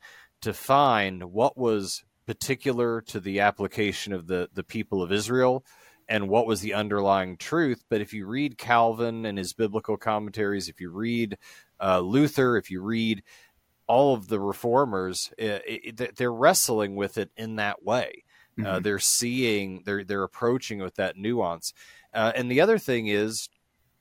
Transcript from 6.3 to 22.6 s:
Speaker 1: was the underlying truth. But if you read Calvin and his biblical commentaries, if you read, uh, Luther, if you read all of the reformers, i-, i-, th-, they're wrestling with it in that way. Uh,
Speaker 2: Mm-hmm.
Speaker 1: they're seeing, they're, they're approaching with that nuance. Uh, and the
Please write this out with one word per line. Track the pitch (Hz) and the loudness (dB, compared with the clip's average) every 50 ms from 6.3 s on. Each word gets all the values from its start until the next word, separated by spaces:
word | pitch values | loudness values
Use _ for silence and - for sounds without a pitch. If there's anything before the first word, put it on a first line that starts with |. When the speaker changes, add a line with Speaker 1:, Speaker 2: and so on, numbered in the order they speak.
| 101 120 117 | 2 2 4
Speaker 1:
was | 113 110 92 | 2 0 -2
the | 98 107 98 | -2 -2 -2
underlying | 107 107 101 101 101 98 98 98 98 92 92 90 | -2 -2 0 -2 0 4 4 4 4 2 -2 -8
truth. | - - - 151 170 165 135 117 - _ _ | -12 -8 -2 0 0 2 0 0 -4 _ _
But | 117 104 | -2 -2
if | 104 - 110 | -2 -4 -8
you | 107 95 | -10 -10
read | 98 120 139 147 135 113 | -6 -4 -4 -4 -4 -6
Calvin | - - 120 120 117 113 117 113 113 120 117 113 113 113 | -8 0 4 4 6 6 4 2 0 -2 -4 -4 -4 -6
and | 107 101 | -4 -4
his | 98 92 85 - | -4 -6 -6 -2
biblical | - 110 101 104 110 - - 107 | -2 -2 0 0 -2 -2 -2 -4
commentaries, | - - 117 107 104 107 101 98 104 104 101 101 98 87 82 | -2 -2 -2 -2 -2 -4 -6 -4 -2 -2 -2 -2 -4 -6 -8
if | - - | -12 -14
you | 90 87 | -14 -10
read, | 85 98 113 117 120 117 117 101 101 - _ - - - _ _ _ - | -8 -6 -4 -2 0 0 -2 -2 -4 -10 _ -20 -20 -20 _ _ _ -4
uh, | 101 95 92 90 | 0 2 2 2
Luther, | 90 92 113 139 147 139 - 139 131 123 120 | 2 2 4 4 4 4 4 2 2 4 2
if | 101 - - | 0 0 -4
you | 92 90 | -8 -8
read | 95 110 113 113 113 110 110 95 - _ - - _ _ _ _ _ _ _ _ _ | -6 -4 -2 0 0 0 -2 -2 -6 _ -20 -20 _ _ _ _ _ _ _ _ _
all | - 117 131 143 139 131 | 4 4 6 6 6 4
of | 110 92 | 2 0
the | 87 110 98 | -2 -2 -2
reformers, | 98 101 95 - - - 123 135 143 120 101 95 92 92 92 - - - - - | 0 -2 -4 -2 0 2 4 4 4 2 0 -2 -2 -4 -4 -6 -8 -10 -8 -6
i-, | 110 107 101 95 - | -4 -4 -4 -4 -6
i-, | - 110 - - 117 113 | -8 -10 -8 -10 -12 -8
th-, | 110 123 - - | -8 -8 -8 -4
they're | - 127 123 117 | -2 -2 -2 2
wrestling | 113 135 165 185 - - - 117 107 104 98 98 | 6 6 6 6 6 2 2 2 0 0 0 -2
with | 101 101 95 - | -2 -4 -2 -2
it | 110 98 - _ | -4 -6 -6 _
in | - 113 110 110 | -10 -10 -8 -4
that | 107 104 101 - - - | -4 -2 -4 -4 -4 -2
way. | 101 117 123 92 - - - _ _ _ _ _ _ _ | -2 0 0 -2 -4 -10 -16 _ _ _ _ _ _ _
Uh, | - | -6
Speaker 2:
Mm-hmm. | 107 98 92 92 92 | -4 -2 -2 -2 0
Speaker 1:
they're | 104 101 95 | 0 0 0
seeing, | - - - - 123 120 123 131 127 117 107 101 98 95 92 90 90 | 0 0 0 0 0 0 0 0 2 2 2 0 -2 -4 -8 -8 -6
they're, | 104 101 101 95 | -4 -4 -4 -4
they're | 92 101 98 95 | -4 -2 -2 -2
approaching | - - - 120 117 127 127 - - 110 101 | -4 -4 -2 0 0 0 0 -2 -6 -8 -8
with | 95 90 - | -8 -6 -4
that | - 95 90 - | -2 -2 -2 -2
nuance. | 95 101 113 123 117 95 85 85 82 - - - - - - - - _ _ - | -4 -4 -2 0 0 0 -2 -2 -4 -8 -12 -12 -12 -20 -20 -20 -20 _ _ -2
Uh, | 113 110 117 107 | 0 0 2 0
and | 127 123 123 | -2 -2 2
the | 127 139 | 4 4